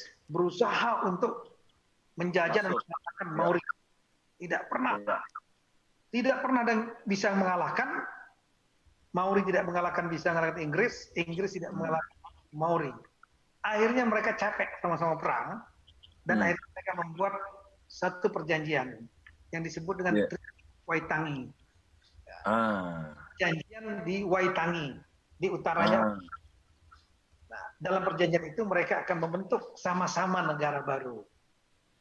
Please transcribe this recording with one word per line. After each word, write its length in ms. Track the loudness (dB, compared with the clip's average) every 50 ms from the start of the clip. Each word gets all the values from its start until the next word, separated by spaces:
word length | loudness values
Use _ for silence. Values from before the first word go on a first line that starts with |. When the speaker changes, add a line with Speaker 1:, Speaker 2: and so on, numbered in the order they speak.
| -16 -16 -20 _ _ -4
Speaker 1:
berusaha 760 | 0 0 0 0 2 2 2 4 4 2 2 2 2 2 0 0
untuk 480 | 0 0 0 -2 -2 -4 -12 -16 -20 _ _ _ _ _ _ _ _ _ _ _ -6
menjajah 440 | -4 -2 2 4 4 4 4 4 2 2
dan 80 | 2
Speaker 2:
Masuk. 120 | 0 -2 -2
Speaker 1:
mengalahkan 440 | -6 -10 -10 -10 -12 -10 -8 -8 -4
Speaker 2:
Ya. 80 | 0
Speaker 1:
Maori. 260 | 2 4 4 4 2 2 -2 -10 _ _ _ _ _ _ _ _ _ _ _ _ -12
Tidak 220 | -6 -4 -4 -4 -2 -4
pernah. 260 | -2 0 0 0 0 0
Speaker 2:
Ya. 180 | 0 -2 -2 -2 -4 -10 -14 -16 _ _ _ _ _ _ _ _ _ _ _ _ _ -4
Speaker 1:
Tidak 240 | -2 2 2 2 2 2 2
pernah 180 | 2 2 4 4
dan 140 | 4 2 2 0 -2 -8 -8 -2 -2
bisa 200 | 0 2 2 2
mengalahkan. 560 | 4 4 2 2 2 2 0 0 0 0 0 0 -2 -6 -6 -8 -12 -14 -18 -20 _ _ _ _ _ _ _ _ _ _ _ -20 _ _ _ -4
Maori 320 | -2 0 2 4 4 2 4
tidak 200 | 4 2 2 2 2
mengalahkan, 400 | 0 0 0 2 0 0 -2 -2
bisa 240 | -2 0 0 2
mengalahkan 280 | 2 2 2 0 0 -2
Inggris, 520 | -4 0 2 2 2 2 0 -6 -14 -8 -4
Inggris 360 | -4 -4 -2 -2 -2 -2 -2 -2
tidak 160 | -4 -6 -6
Speaker 2:
Hmm. 120 | -4 -2 0
Speaker 1:
mengalahkan 320 | 0 0 0 -2 -4 _ -20 -20 -20 -20 -20 _ -12
Maori. 400 | -4 0 2 2 4 2 2 -2 -6 -10 -18 -20 _ _ -20 _ _ _ _ _ _ -4 -2
Akhirnya 400 | 0 4 4 4 4 4 4 4 4
mereka 280 | 2 2 2 0 0
capek 440 | 2 0 0 0 -2 -4 -4 -4 -4
sama-sama 360 | -2 -2 0 2 2 0 0
perang, 440 | 0 0 0 0 0 -2 -4 -8 -10 -12 -16 _ _ _ -20 -20 -20 -20 -20 -20 -8 -2 0
dan 80 | 2 4
Speaker 2:
Hmm. 40 | 4 2
Speaker 1:
akhirnya 200 | 2 0 -4 -14
mereka 200 | -14 -10 -6 -6 -4 -4
membuat 340 | -4 -6 -2 -2 -2 -2 -2 -4 -8 -10 -14 -18 -20 -20 _ _ _ -16
satu 400 | -6 -2 -2 -2 -2 0 0 0
perjanjian 760 | 0 0 0 0 0 0 2 2 0 0 0 -2 -6 -12 -16 -20 _ -20 -20 -20 -20 _ -14 -8
yang 100 | -6 -4 -4
disebut 360 | -4 -6 -6 -4 -4 -2 0
dengan 160 | 2 2 4
Speaker 2:
Ya. 100 | 4 2 2
Speaker 1:
Treaty 240 | -2 -8 -12 -16 -20 _ _ -20 _ _ -4 -2
Waitangi. 520 | -2 -2 0 0 -2 -2 0 -2 -4 -6 -8 -10 -14 _ _ _ _ _ _ _ _ _ _ _ _ -20 -20 -20 -16 -6
Speaker 2:
Ah. 720 | 0 2 2 4 4 2 2 0 -2 -4 -4 -6 -8 -8 -10 -16 -20 -14 -4
Speaker 1:
Perjanjian 640 | -2 0 0 0 -2 -6 -10 -14 -12 -8 -8 -6 -6
di 220 | -4 -2 -2 -2 2
Waitangi, 720 | 2 2 4 2 2 2 2 0 0 0 -2 -4 -6 -8 -12 -16 _ _ _ _ _ -8 -2
di 80 | -2 -2
utaranya. 580 | -2 0 0 0 2 4 4 6 6 4 4 2
Speaker 2:
Ah. 80 | 0 -4 -10 -14 -18 -18 -20 -20 _ _ _ _ _ _ _ -20 -20 -20 _ _ _ _ _ _ _ _ -20 -16
Speaker 1:
Nah, 120 | -14 -14 -14 -14 -12 -8
dalam 240 | -2 0 0 2
perjanjian 460 | 0 0 2 2 2 4 4 2 0 0
itu 160 | -4 -4 -2
mereka 400 | 0 2 0 2 2 0 0 0
akan 240 | -2 -2 -2 -2 -2
membentuk 480 | -2 -4 -2 0 -2 -2 -2 -6 -14
sama-sama 640 | -6 -4 -2 0 0 0 0 0 0 0 2 2 0
negara 400 | 0 0 0 0 0 0 0 -2
baru. 400 | -2 -2 -2 -2 -4 -6 -10 -10 -14 _ _ _ _ _ _ _ _ _ _ _ _ _ _ _